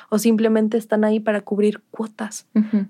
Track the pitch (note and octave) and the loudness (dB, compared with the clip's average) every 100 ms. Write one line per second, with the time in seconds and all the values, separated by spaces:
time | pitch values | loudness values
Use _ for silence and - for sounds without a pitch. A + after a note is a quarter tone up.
0 | - G#3+ A3+ A3 A3+ A3 G#3+ A3+ A3 G#3+ | -4 0 2 2 2 2 0 -2 -2 0
1 | G#3+ A3 G#3+ G#3 G3+ G3+ G#3 G#3 _ - | 2 0 0 -4 -2 0 0 0 _ -10
2 | A3 - G#3+ - - A3 G#3+ G#3+ | -10 -8 -12 -12 -4 -2 0 0